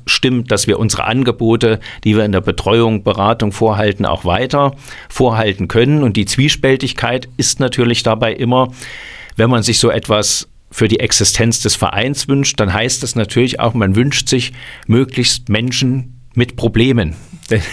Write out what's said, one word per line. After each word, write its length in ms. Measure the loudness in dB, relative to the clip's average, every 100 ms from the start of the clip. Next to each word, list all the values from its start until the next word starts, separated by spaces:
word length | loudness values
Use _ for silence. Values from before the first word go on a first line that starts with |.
| -12
stimmt, 460 | -4 -2 0 0
dass 160 | 0 0
wir 100 | 0
unsere 260 | 0 -2
Angebote, 760 | -2 0 0 0 0 2 2 0 -4 -4
die 120 | 0 2
wir 80 |
in 80 | 2
der 80 | 0
Betreuung, 640 | 0 -2 2 2 4 2
Beratung 480 | -2 0 0 0 -2
vorhalten, 560 | 0 0 2 0 0 -2
auch 180 | -2
weiter 520 | 0 -2 0 0 0 -2 -14 -20 -16
vorhalten 580 | 0 2 2 0 -2 0
können. 380 | 2 4 4
Und 120 | 2 0
die 100 | 0
Zwiespältigkeit 1040 | 0 2 2 2 0 -2 -4 -4 -4 -6 -4
ist 220 | -4 0
natürlich 460 | -2 0 0 2
dabei 280 | 0 0 -2
immer, 400 | -2 0 2 0 -4 -16 -16 -18 -20 -14 0
wenn 140 | 2
man 140 | 2
sich 140 | 2 2
so 120 | 2
etwas 580 | 0 0 0 0 -4 -6 -16 _
für 180 | 0 2
die 120 | 2
Existenz 600 | 0 0 0 2 0 0
des 140 | -2
Vereins 540 | 0 -2 0 -2 -4 0
wünscht, 300 | 0 0 0
dann 120 | 0
heißt 300 | 0 -2 -2
es 120 | -4
natürlich 460 | -2 -2 2 0 0
auch, 140 | 0
man 220 | 2 2 4
wünscht 320 | 2 0 0
sich 240 | -2 -2 -10 -18 -12 0
möglichst 640 | 2 2 0 -2 -2 -2
Menschen 720 | -2 -2 -2 0 -2 -4 -14 -6
mit 220 | 0 0 0
Problemen. 580 | 0 2 4 4 0 -4 -14 -20 -2
Denn 100 | -2 -2